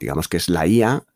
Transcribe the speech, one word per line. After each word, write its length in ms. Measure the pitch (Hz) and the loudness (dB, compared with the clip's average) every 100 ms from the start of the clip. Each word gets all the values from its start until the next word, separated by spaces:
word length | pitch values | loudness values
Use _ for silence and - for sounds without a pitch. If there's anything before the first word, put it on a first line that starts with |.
Digamos 280 | 57 69 - | -6 -4 -4
que 100 | 87 | -4
es 100 | - | -2
la 180 | 85 80 | 0 2
I 160 | 113 | 4
A 220 | 113 139 - | 2 0 -6